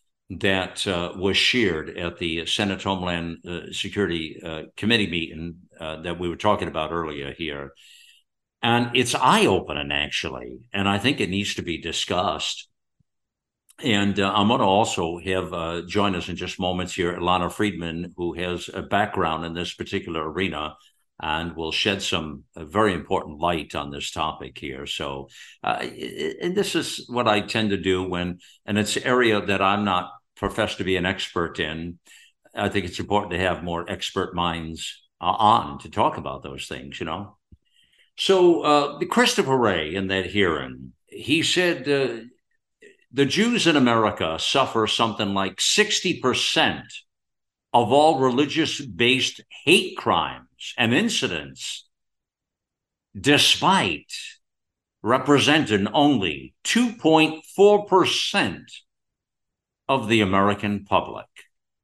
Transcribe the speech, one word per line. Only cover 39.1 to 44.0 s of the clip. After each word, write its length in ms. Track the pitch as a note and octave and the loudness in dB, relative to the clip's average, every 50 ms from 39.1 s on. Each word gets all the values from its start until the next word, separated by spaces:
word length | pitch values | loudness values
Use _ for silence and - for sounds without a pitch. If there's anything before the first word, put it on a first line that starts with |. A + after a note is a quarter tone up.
| - A3+ B3 A3 - - D#3 C3+ C3 | 2 4 4 4 4 0 2 2 2
Wray 380 | C3 A#2+ G#2 F#2 E2 D#2 D2+ F2 | 4 4 4 2 2 0 -2 -2
in 140 | G2 G2 F#2 | -4 -2 0
that 180 | F#2+ F#2+ F#2 | 0 -2 -2
hearing, 680 | F2 G2 G#2 G2 F2 D#2+ C#2+ C2 C2 B1+ C2 C2 C2 - _ _ | -2 2 2 2 4 2 0 -4 -6 -10 -14 -16 -18 -20 _ _
he 380 | _ - - - - D3+ E3 C#3+ | _ -18 -12 -2 0 0 2 2
said, 440 | - - F3 F3+ F3 D#3+ C3+ B2+ C#3+ | 2 2 2 2 2 2 0 0 0
uh, 360 | C#3+ C#3 C3+ A#2+ A#2 A2+ A2+ B2 _ _ _ _ _ _ _ _ _ _ - - _ _ _ _ A#2+ | 0 2 2 0 -4 -8 -12 -16 _ _ _ _ _ _ _ _ _ _ -20 -20 _ _ _ _ 2
"The 140 | B2+ C#3+ | 2 2
Jews 420 | C#3 - E3 A3 A#3+ A#3+ D#3+ C3+ E3 | 2 4 2 2 2 2 2 4 4
in 80 | D#3 | 6
America 600 | C#3+ B2+ A#2+ A#2 A2+ | 6 6 6 6 6